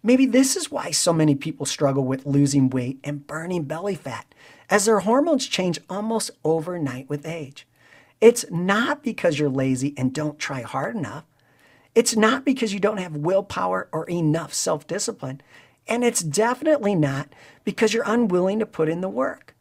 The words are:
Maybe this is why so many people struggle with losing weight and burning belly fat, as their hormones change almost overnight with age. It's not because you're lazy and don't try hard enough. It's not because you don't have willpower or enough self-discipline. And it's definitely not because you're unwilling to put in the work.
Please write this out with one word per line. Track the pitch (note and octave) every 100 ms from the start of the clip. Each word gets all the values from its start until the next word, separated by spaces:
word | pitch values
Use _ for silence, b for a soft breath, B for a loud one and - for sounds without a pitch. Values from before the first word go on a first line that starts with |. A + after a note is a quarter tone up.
Maybe | G#3 B3+ C4
this | B3 C4+ F#4+
is | D#4
why | C#4 F3
so | D#3 -
many | E3 D#3
people | C#3+ D#3+ - C#3
struggle | - C#3+ C3+
with | B2+ C3 C#3+
losing | C#3+ C#3+ C#3 C3
weight | C3 B2 C3+
and | C#3+ D3 C#3+
burning | D#3 E3+ F3+
belly | C#3+ D#3 G3+
fat, | F3+ - A2 - B B B B
as | G3+ G3+
their | G#3+
hormones | F#3 B3 E4 C#4+ -
change | - F#3 E3 -
almost | F#3 A3 A3+ - _
overnight | D#3 D#3+ D#3+ F3+ C#3 B2+ C3
with | D3 D#3+
age. | E3 C3 - - b b b b b
It's | A3+ A#3 -
not | E3+ F3+ G#3 C4 D4
because | B3 - F3+ D3
you're | D3
lazy | C3 C3 B2+ C#3 C#3+
and | C3
don't | C#3 D3+ D3
try | - C3+
hard | A2+ C3 E3+ A#3
enough. | A#2 C3+ - b b b b b b
It's | A3 A3+ A3
not | G#3+ C4+
because | C#4 C4 A3
you | G3
don't | G3+ G#3
have | F3+
willpower | D3+ D#3+ F#3+ F#3+ - F#3 F#3 -
or | D#3+ D#3+
enough | F3 D#3 E3 D3
self-discipline. | - - D#3 - F#3 - G#3 C3 C3 b b b b -
And | A#3
it's | A#3+ A#3
definitely | E3 D3 A3 B3+ D#4 D4 G#3
not | F#3+ D3 C3+ D3+ B B B
because | - - A3
you're | A3+ G#3+
unwilling | A#3 A3+ F3+ F3+ G#3+
to | G#3
put | - D#3
in | E3+
the | F#3
work. | G#3+ C4 - - _